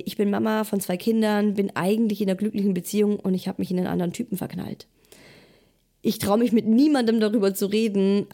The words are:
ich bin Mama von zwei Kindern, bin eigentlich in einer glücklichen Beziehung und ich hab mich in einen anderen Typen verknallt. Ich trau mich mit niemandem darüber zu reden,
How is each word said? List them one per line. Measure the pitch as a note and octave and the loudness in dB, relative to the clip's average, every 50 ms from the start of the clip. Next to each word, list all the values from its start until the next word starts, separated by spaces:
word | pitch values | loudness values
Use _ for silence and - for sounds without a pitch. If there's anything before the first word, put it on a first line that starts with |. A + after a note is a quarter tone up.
| - | -2
ich | - - | -4 -4
bin | - G#3 G3+ | -2 0 0
Mama | G3+ G3+ A3 A3 G#3+ A3 G#3+ | 0 0 0 0 0 -2 -2
von | - G#3 G3 | -2 -4 -4
zwei | - - F3+ | -2 -4 -6
Kindern, | F3+ - A3+ A3+ A3+ A3 G#3+ G#3+ G#3 G#3 G#3+ | -4 -2 0 0 2 2 2 2 2 2 0
bin | G3 G3+ G3 G3 - | 0 0 -2 -2 -2
eigentlich | - E3+ F#3+ G#3+ A3 A#3 G#3 G#3 - | -2 0 0 2 2 0 0 0 0
in | G#3+ F#3+ | 0 -2
einer | F#3 F#3 | -2 -2
glücklichen | G#3 A3 - G3+ G3 G3+ | -2 -4 -2 0 0 0
Beziehung | F#3 F3+ E3+ - - G#3 G#3 G#3 G#3 - | 0 -2 -4 -2 0 2 2 2 0 0
und | - F#3+ F#3 | -2 -2 -2
ich | F3+ - | -2 -2
hab | F3 - - | -6 -6 -6
mich | F#3+ - | -4 -4
in | F#3+ | -2
einen | F3+ F3+ - | -2 -2 -2
anderen | E3+ F3+ F3 F3 - | -2 -2 -2 -2 -4
Typen | - B3 - G3 F#3 | -6 -6 -6 -6 -6
verknallt. | - - - F3+ F3+ - - - - _ _ _ _ - - - - - - - - _ _ _ _ _ _ _ _ _ _ _ - | -6 -8 -8 -10 -10 -10 -12 -14 -16 _ _ _ _ -20 -20 -20 -20 -20 -20 -20 -20 _ _ _ _ _ _ _ _ _ _ _ -2
Ich | A3+ G#3 - | -2 -2 -2
trau | - G3+ G3+ | 0 0 2
mich | A3+ A#3+ A3 | 2 2 4
mit | G3+ A3+ - | 2 2 4
niemandem | G#3+ A3 A#3+ C#4+ D#4 D4 C4 A#3+ A3 A#3 A3+ | 4 4 6 6 4 4 2 2 2 2 2
darüber | G#3+ G#3 G#3 A#3+ G3 G3 F#3+ | 2 2 2 2 2 0 0
zu | - G#3 | 0 -2
reden, | F#3+ G#3 A3 A3+ A3 G3+ G3 F#3+ G3 G3+ G#3 - - | 0 0 0 0 0 2 2 2 2 2 2 0 -2